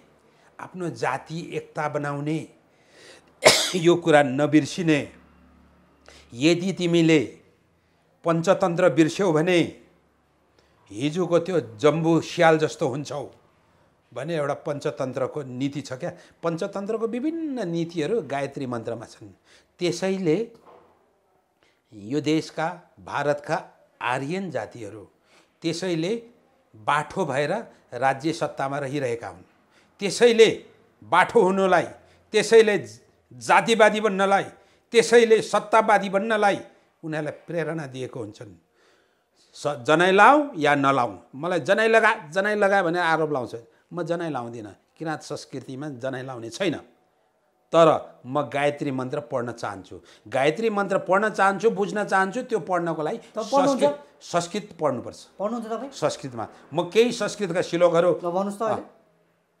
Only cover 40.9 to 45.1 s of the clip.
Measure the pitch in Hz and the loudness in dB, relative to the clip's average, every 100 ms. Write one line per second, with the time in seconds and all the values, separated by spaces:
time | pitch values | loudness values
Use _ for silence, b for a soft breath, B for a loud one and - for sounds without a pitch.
40.9 | 139 120 92 - 131 165 180 135 202 220 | 2 0 -4 -16 -10 -6 -4 0 2 4
41.9 | 226 214 220 151 180 208 208 196 196 175 | 4 4 2 -4 -4 -2 0 2 2 0
42.9 | 175 165 156 156 143 113 117 - b b | 0 0 0 0 -4 -6 -10 -18 b b
43.9 | 170 165 170 170 135 120 117 104 95 _ | -10 -6 -6 -6 -8 -8 -12 -14 -18 _
44.9 | - 160 | -12 -8